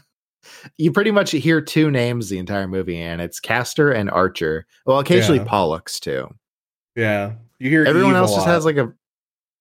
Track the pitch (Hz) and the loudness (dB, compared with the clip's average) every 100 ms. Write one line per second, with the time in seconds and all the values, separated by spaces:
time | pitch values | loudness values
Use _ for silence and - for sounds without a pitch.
0 | _ _ _ _ - - - - 156 175 | _ _ _ _ -20 -20 -18 -2 0 2
1 | 208 202 185 151 156 160 151 160 156 131 | 2 2 0 0 0 0 0 0 2 2
2 | 120 120 98 95 92 101 95 95 90 85 | -2 -4 -6 -6 -4 -6 -4 -4 -4 -6
3 | 85 85 85 - - 117 123 - 147 117 | -6 -8 -8 -8 -4 -4 -2 0 0 0
4 | 101 90 92 - 80 80 - _ - 135 | -2 0 0 -2 -4 -4 -8 _ -2 0
5 | 139 175 110 139 110 107 85 80 - - | 2 2 4 2 0 0 0 -2 -8 -10
6 | - 65 65 - _ _ _ _ _ - | -6 -6 -8 -14 _ _ _ _ _ -4
7 | 110 104 101 113 - - 131 160 151 160 | -2 -2 -4 -8 -16 -6 0 2 4 4
8 | 190 185 180 196 170 170 156 147 120 - | 4 4 4 2 2 2 2 0 -2 -4
9 | _ _ _ _ _ _ | _ _ _ _ _ _